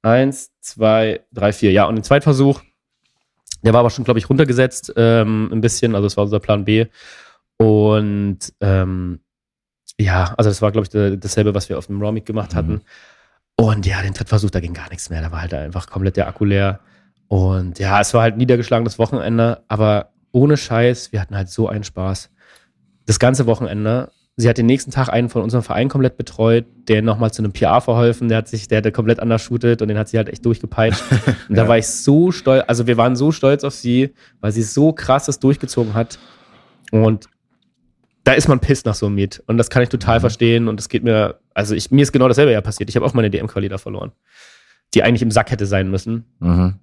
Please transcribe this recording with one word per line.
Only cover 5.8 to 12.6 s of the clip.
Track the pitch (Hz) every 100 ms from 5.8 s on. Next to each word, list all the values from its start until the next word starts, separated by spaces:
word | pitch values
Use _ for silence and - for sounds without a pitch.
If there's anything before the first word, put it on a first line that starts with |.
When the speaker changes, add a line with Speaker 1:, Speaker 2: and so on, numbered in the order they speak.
| 117
Speaker 1:
Also | 104 101
es | -
war |
unser | 101 104
Plan | - 104
B. | 101 110 113 _ - - - _ _ _
Und, | 110 107 107 107 104 101 101 98 - _
ähm, | 101 95 92 92 90 82 _ _ _ _ _ _ - -
ja, | 98 92 90 -
also | 107
das | 98
war, | 107
glaub | 107
ich, | 101
de-, | 104 101 98
dasselbe, | 101 - 104
was | 101 -
wir | 76
auf | -
dem | 101
Raw | 104
Meet | 110 107
gemacht | 110 90
Speaker 2:
Mhm. |
Speaker 1:
hatten. | 82